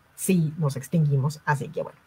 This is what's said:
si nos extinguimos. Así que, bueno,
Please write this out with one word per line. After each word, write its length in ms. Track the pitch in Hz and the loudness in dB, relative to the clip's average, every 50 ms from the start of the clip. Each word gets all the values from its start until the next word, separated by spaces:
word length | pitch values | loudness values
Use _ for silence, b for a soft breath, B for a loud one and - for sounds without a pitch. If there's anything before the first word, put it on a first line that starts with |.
| _ _ _ | _ _ _
si 400 | - - - 190 175 160 151 156 | -6 0 2 2 2 2 0 0
nos 200 | 175 151 139 135 | 0 -2 -2 -2
extinguimos. 640 | 127 - - - 165 156 147 139 135 127 139 - - - | -4 -6 -2 2 2 4 4 4 2 2 0 -2 -4 -2
Así 240 | - 147 135 156 151 | -2 -2 -2 -2 -6
que, 140 | - - - | -6 -8 -8
bueno, 160 | - - - _ | -8 -10 -20 _